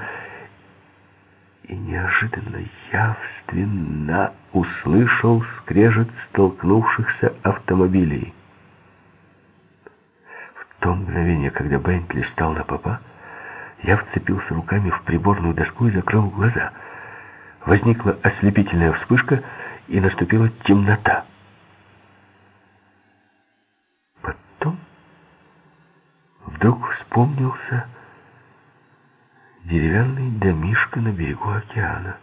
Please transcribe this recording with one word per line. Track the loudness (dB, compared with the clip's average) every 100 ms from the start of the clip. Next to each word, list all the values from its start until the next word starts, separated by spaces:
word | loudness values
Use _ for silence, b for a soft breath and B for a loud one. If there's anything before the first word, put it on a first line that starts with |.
| B B B B B -20 _ _ _ _ _ _ _ _ _ _
и | -14
неожиданно | -12 -8 -4 -2 0 -2 -6 -8 -10 -12 -14 -4
явственно | 0 0 -2 -10 -14 -8 -4 -2 -2 -4 -4 -2 0 0 -4 -4
услышал | -2 0 -4 2 4 4 4 4 2 0 -10
скрежет | -2 4 6 6 0 -4 -6
столкнувшихся | 2 2 2 2 4 4 0 -2 0 -2 0
автомобилей. | -2 -2 0 2 4 4 2 0 -6 -14 _ _ _ _ _ _ _ _ _ _ _ _ _ _ -20 _ _ _ B B B
В | -20 -18 -4
то | -2
мгновение, | -2 -2 -2 2 2 0
когда | -4 -2 -2
Бентли | 0 -2 -2 -6 -6
стал | -4 -4
на | -4
попа, | -6 -6 -4 -6 -8 B B B B B B B
я | 0 0
вцепился | 0 -6 -2 -4 -4
руками | -6 -2 0 0
в | -4
приборную | -2 0 2 2 0
доску | 0 -2 0 0
и |
закрыл | 2 2 2 2
глаза. | 2 0 0 -4 B B B B B B B B B
Возникла | 2 4 4 2 2 0
ослепительная | 0 2 2 4 2 2 2
вспышка, | 0 2 2 2 0 B B B B -2
и | 2
наступила | 2 0 0 4 2 0 4
темнота. | 4 4 2 2 0 -4 _ _ _ _ _ _ _ _ _ _ _ _ _ _ _ _ _ _ _ _ _ _ _ _ _ _ _ _ _
Потом | -12 -12 _ -6 -4 -4 -12 _ _ _ _ _ _ _ _ _ _ _ _ _ _ _
вдруг | -14 2 2 2 -4
вспомнился | -10 -4 0 0 0 -4 -4 -6 -6 -6 B B B B B B _ _ _ _ _ _ _ _ _ _ _
деревянный | -2 2 2 2 0 -2 -4 0
домишко | 0 0 0 0 0 -2
на | -2
берегу | -2 -4 -4 -4
океана. | -4 -4 -4 -4 -4 -8 -12